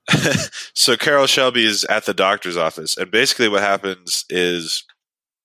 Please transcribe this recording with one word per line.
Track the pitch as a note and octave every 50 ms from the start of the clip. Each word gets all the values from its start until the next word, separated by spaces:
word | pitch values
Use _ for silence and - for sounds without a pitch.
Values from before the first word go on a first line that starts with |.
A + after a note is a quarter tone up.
| _ -
<laughs> | - - - E3 C3+ - - - - - - - -
so | - - - A#2+
Carroll | A2+ - D#3 D3 C#3+ C3+
Shelby | C3 - - C3 B2+ A#2+ A#2+ A2+
is | A2 G#2 G2 -
at | - G#2 G#2+ -
the | - G2
doctor's | F2+ F#2+ F#2+ G#2 G2+ - F#2 F2
office, | F2 E2 D#2+ - - D#2+ D#2 -
and | - F2+ F2+
basically | F2+ F2+ C#3 C3+ - - B2 A2
what | G2+ G2 G2+
happens | G2+ G2 F#2+ F#2+ G2 F#2 F2+ F2+ E2+ - - - -
is | - F2+ F2+ F2 F2 F2 E2 D#2+ - - - _ _ _ _ _ _ _ _ _ _ _ _